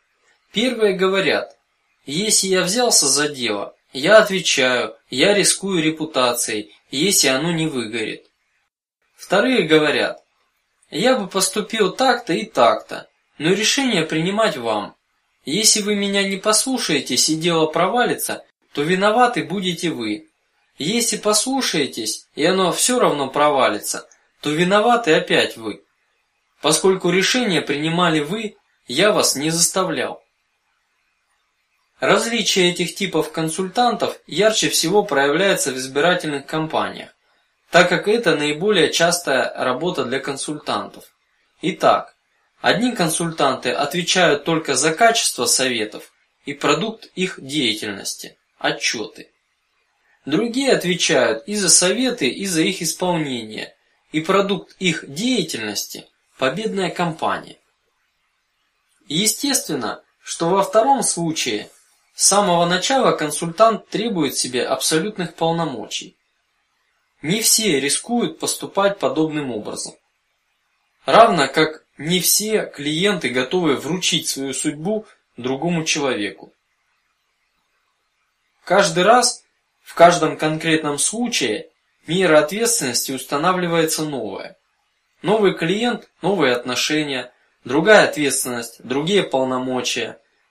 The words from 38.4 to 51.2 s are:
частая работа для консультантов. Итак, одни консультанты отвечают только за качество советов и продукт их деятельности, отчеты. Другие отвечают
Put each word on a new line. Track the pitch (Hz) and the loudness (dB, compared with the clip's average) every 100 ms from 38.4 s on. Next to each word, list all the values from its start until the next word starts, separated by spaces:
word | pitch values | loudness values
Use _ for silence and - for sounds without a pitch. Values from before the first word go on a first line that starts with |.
| 147 151 202 190 160 | 0 -2 0 2 2
частая | - 170 170 - 131 113 | 4 2 2 0 0 0
работа | - 127 127 175 165 120 | -2 -4 -2 -2 -4 -4
для | 131 | -4
консультантов. | - 135 - 147 - 107 101 - - _ _ _ _ _ | -6 -8 -8 -8 -6 -6 -6 -14 -20 _ _ _ _ _
Итак, | - 180 135 104 - _ _ _ _ _ | -6 0 2 2 0 _ _ _ _ _
одни | 123 185 247 | -2 0 0
консультанты | 226 170 160 170 160 143 127 127 | 0 -2 -2 -4 -2 -2 0 -4
отвечают | - 147 170 175 185 165 143 | -2 -2 -4 -2 2 4 2
только | - 160 160 131 | 0 -2 0 0
за | 160 | 0
качество | 160 233 220 - - | 4 2 4 -2 -2
советов | 117 - 131 117 104 - - _ _ _ - | -2 0 0 -2 -4 -8 -20 _ _ _ -12
и | |
продукт | 143 139 151 214 - - - | -4 0 0 -2 -8 -12 -6
их | 185 - | -6 -6
деятельности, | 135 151 117 104 107 98 104 - - - _ _ | -8 -4 -2 -4 -6 -10 -10 -12 -14 -20 _ _
отчеты. | 147 - - 120 107 - - _ _ _ _ _ _ _ _ _ | -6 -4 -4 -6 -8 -14 -20 _ _ _ _ _ _ _ _ _
Другие | - 156 233 247 269 | -4 -2 -2 -2 2
отвечают | 214 175 175 - 147 | 2 0 -2 0 2